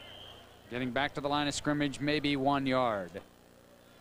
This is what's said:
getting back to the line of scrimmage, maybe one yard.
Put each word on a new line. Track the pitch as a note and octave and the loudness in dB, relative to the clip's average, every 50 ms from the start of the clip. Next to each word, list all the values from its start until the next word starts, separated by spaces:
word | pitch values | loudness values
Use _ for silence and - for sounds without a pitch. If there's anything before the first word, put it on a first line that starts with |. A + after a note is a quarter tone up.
| - - - - - - - - - - - - - - | -18 -18 -18 -18 -18 -18 -18 -20 -20 -20 -20 -20 -14 -8
getting | A#2 B2 C3 B2+ | -4 -4 -2 0
back | A#2 C3+ C#3+ C#3+ - | 0 0 0 0 -2
to | D3+ | -4
the | C#3 C#3+ | -2 0
line | C#3+ D3 D3 | 2 2 2
of | C#3+ C#3 | 0 0
scrimmage, | - - D3 D3 D3 C#3+ C#3+ B2+ - | 0 0 0 2 2 2 0 0 -2
maybe | C#3+ D3 D3+ D3+ C#3+ C#3+ C#3+ | 0 0 0 2 2 2 2
one | C3+ C3+ C#3+ C#3+ C#3 C3+ | 2 4 4 2 4 2
yard. | C3 C3 C3 B2+ A#2 G#2+ G2 F2+ F2 F2 F#2+ - - - - - - - - - - - - - - - - | 2 2 4 4 2 2 0 -2 -6 -8 -12 -12 -14 -20 -20 -20 -20 -20 -20 -20 -20 -20 -20 -20 -20 -20 -14